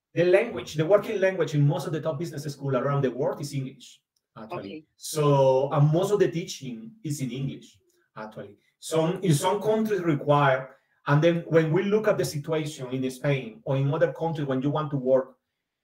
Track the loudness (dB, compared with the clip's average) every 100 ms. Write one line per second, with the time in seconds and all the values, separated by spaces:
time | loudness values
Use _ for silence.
0 | _ 0 4 4 2 -6 -8 -2 4 4
1 | 2 0 0 0 0 2 2 2 -2 -4
2 | -4 -6 -6 -8 -10 -8 -2 0 0 0
3 | 0 0 -4 -4 -8 -8 -8 -12 -20 -20
4 | _ _ _ -20 -14 -12 -12 -14 -18 _
5 | -8 0 2 4 4 4 2 2 4 2
6 | 2 2 0 -2 -8 -10 -12 -14 -16 -12
7 | -8 -6 -6 -6 -8 -8 -18 _ _ _
8 | _ -16 -16 -16 -18 -20 _ _ -4 0
9 | 0 0 0 2 2 0 0 0 0 0
10 | 0 0 2 4 4 2 -2 -16 _ _
11 | 0 4 4 2 2 2 4 2 2 2
12 | 2 0 0 -4 -4 -4 -4 -8 -6 -4
13 | -4 -4 -2 -2 -4 -10 -4 0 0 2
14 | 0 0 -4 -2 -2 -2 0 -2 -2 -2
15 | 2 2 2 -10 _ _ _ _